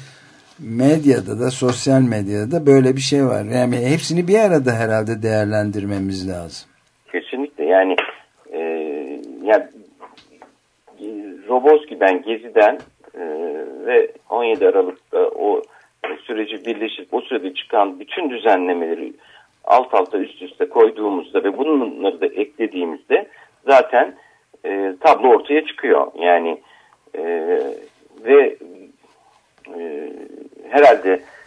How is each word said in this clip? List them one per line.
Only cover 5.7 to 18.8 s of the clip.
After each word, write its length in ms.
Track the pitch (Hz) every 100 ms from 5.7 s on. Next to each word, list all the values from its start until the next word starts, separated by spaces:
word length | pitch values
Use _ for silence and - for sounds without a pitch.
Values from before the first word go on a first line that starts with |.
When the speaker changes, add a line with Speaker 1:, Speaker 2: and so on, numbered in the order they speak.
| 101 101 98 95 95 92
Speaker 1:
lazım. 400 | 87 85 - - _ _ _ _
Speaker 2:
Kesinlikle. 540 | - - 131 147 - 76
Yani, 300 | 92 95 - - - _ _ -
e, 60 | 80 80 80 78 73 69 - - -
yani 220 | 95 107 - - _ _ - _ _ 147 - _ _ _ _ - 104 107 104 92 101
Roboski'den, 760 | 127 147 151 151 110 98 90
Gezi'den, 580 | 98 110 117 110 107 139 - _ _ -
e, 60 | 82 78 85 73 - - 113
ve 260 | 120 - - -
on 140 | 113
yedi 240 | 117 104 92
Aralık'ta 500 | 95 90 92 _ -
o 440 | - - 101 101 - _ _ _ - - -
süreci 380 | 110 107 110 107
birleşip 480 | 104 110 - 90
o 80 | 113
sürede 320 | - 117 92
çıkan 460 | 92 - - 101 90
bütün 300 | 107 - 160
düzenlemeleri 840 | 120 110 92 90 87